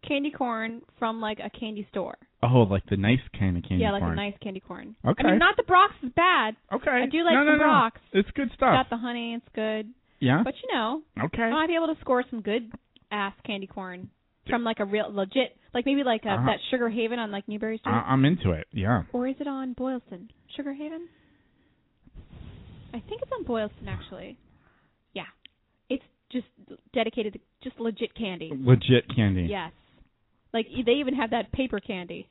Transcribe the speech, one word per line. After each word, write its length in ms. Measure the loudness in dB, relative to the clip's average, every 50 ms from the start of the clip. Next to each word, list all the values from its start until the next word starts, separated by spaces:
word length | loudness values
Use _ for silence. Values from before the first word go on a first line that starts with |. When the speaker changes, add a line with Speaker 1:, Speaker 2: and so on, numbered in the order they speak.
| -6 -4
Speaker 1:
candy 240 | -4 -2 -2 -4
corn 500 | -4 -4 -4 -4 -4 -4 -6 -8 -8 -12 -16 _ _ _
from, 220 | -4 -4 -4 -4
like, 180 | -4 -6 -6 -6 -10
a 60 | -12
candy 360 | _ -10 -10 -10 -8 -10 -12 -8
store. 260 | -6 -6 -6 -6 -8 -14 -18 _ _ _
Speaker 2:
Oh, 220 | 0 4 8 8 8 6
like 140 | 4 0 0 0
the 60 | 0 0
nice 220 | 2 2 2 2 0 -4 -6 -2
kind 200 | 0 0 0 0
of 60 | -2
candy 200 | -2 0 2 2
Speaker 1:
Yeah, 80 | 2
like 100 | 2 0
Speaker 2:
corn. 120 | 0 -2 -2
Speaker 1:
a 20 |
nice 180 | -2 -4 -6 -8 -10
candy 200 | -12 -12 -12 -12
corn. 340 | _ -14 -16 -16 -14 -18 -20 _ 0
Speaker 2:
Okay. 180 | 0 0 2 4 4
Speaker 1:
I 40 |
mean, 80 | 4 6
not 180 | 6 4 4 2
the 60 | 0
Brock's 320 | 4 6 6 6 6 2 -4 -10
is 80 | -4 0
bad. 400 | 2 4 4 4 4 2 0 -4 _ _ _ -6
Speaker 2:
Okay. 160 | -2 0 2
Speaker 1:
I 160 | 2 2 2
do 180 | 2 0 2 4
like 100 | 4 6
Speaker 2:
No, 100 | 6 6
no, 80 | 6 6
Speaker 1:
the 40 | 6
Speaker 2:
no. 60 | 6
Speaker 1:
Brock's. 340 | 6 6 6 6 4 0 -6 _ _ 2
Speaker 2:
It's 160 | 2 2 2
good 160 | 0 -4 -4 -4 -2
stuff. 160 | 2 4 6 6
Speaker 1:
Got 160 | 4 4 2
the 80 | -4 -6
honey. 380 | -6 -6 -6 -6 -6 -6 -8
It's 120 | -8 -10 -10 _
good. 340 | -6 -4 -4 -4 -4 -6 -10 -14 _ _ _ _ _
Speaker 2:
Yeah? 200 | 2 4 4 4 4
Speaker 1:
But, 100 | 0 -2 -8 -8
you 100 | -4 -2
know, 280 | -2 -2 -2 -4 -6 -8 _ _ -4 -4
Speaker 2:
Okay. 180 | -4 -2 0 0
Speaker 1:
I 80 | 0
might 160 | 2 0 0 0
be 80 | 0
able 180 | 0 0 0 -2
to 60 | -4
score 240 | -2 0 0 0 0 -2
some 120 | -6 -8
good 300 | -4 -4 -4 -4 -4 -6 -16 -20 _ _ _ _ _ _
ass 220 | -6 -4 -4 -4 -6 _ _
candy 220 | -8 -8 -8 -8 -10
corn 420 | -10 -12 -12 -10 -12 -14 -16 -18 _ _ _ _ _ _ _ -4
from, 140 | -4 -2 -2
like, 160 | -2 -2 -2
a 60 | -4
real 260 | -2 0 -2 -2 -2 -2
legit, 440 | -4 -4 -2 0 -2 -2 -2 -4 _ _ _ -6
like, 120 | -4 0
maybe, 180 | 0 0 2 2
like, 200 | 0 0 0 0
a, 40 | -2
Speaker 2:
Uh-huh. 140 | 0 0 2
Speaker 1:
that 140 | 0 0 0 -2 -2
Sugar 180 | -2 0 0 0
Haven 300 | 0 -2 -2 -2 -2 -4
on, 100 | -4 -4
like, 160 | -6 -8 -6 -6
Newbury 280 | -8 -6 -4 -6 -6 -6
Street. 120 | _ -2 -2
Speaker 2:
I, 120 | 0 0 2 4
I'm 100 | 4 6
into 260 | 4 4 4 2 0
it. 160 | 0 0 -4 _
Yeah. 320 | -6 -2 0 2 2 2 0 -2
Speaker 1:
Or 160 | -4 -4 -2 -2
is 80 | -4 -4
it 80 | -6 -6
on 260 | -6 -6 -6 -8 -6
Boylston? 560 | -6 -4 -4 -4 -6 -8 _ -16 -16 -16 -20 -20 _ _ _ -12
Sugar 180 | -8 -8 -8 -6
Haven? 340 | -8 -10 -10 -10 -12 -14 -14 _ _ _ _ _ _ _ _ _ _ _ _ _ _ _ _ _ _ _ -20 _ -20 -20 -20 -20 -18 -18 -18 -18 -20 -20 -20 -20 -20 -20 -16 -14
I 60 | -14
think 200 | -12 -12 -10 -10
it's 100 | -8 -8
on 120 | -6 -8 -4
Boylston, 440 | -4 -2 -2 -2 -4 -8 -12 -12 -10
actually. 500 | -10 -10 -10 -14 -16 -16 -14 -16 -18 -20 _ _ _ _ _ _ _ _ _ _ _ _ _ _ _
Yeah. 100 | -14 -14 -14 -18 _ _ -20 _ _ _ _ _ _ _ _
It's 140 | -6 -6 -6 _ _ _ _ _
just 160 | -8 -8 -8 _ _ _ -20 _ -20 -20 _ _ -4
dedicated 400 | -2 -2 -2 -2 -4 -6 -4 -6
to 60 | -10 _ _ _ _ -16
just 160 | -16 -12 -6
legit 360 | -6 -6 -4 -4 -6 -8 _
candy. 360 | -6 -6 -6 -6 -8 -10 -10 -8
Speaker 2:
Legit 600 | -2 6 6 6 6 8 6 4 4 4 2 0
candy. 280 | 2 2 2 2 2 0 -2
Speaker 1:
Yes. 220 | -2 -4 -6 -8 -12 _ _ _ _ _ -20 _ _ _ _ _ _ _ _ _
Like, 140 | -4 -4 -4 -4
e-, 120 | -4 -2 2
they 100 | 2 2
even 200 | 2 2 -2 -2
have 160 | -2 -2 -2
that 220 | -2 -2 -4 -4
paper 280 | -2 -4 -2 -2 -2 -6
candy. 480 | -6 -6 -10 -10 -8 -10 -12 -14 -14 _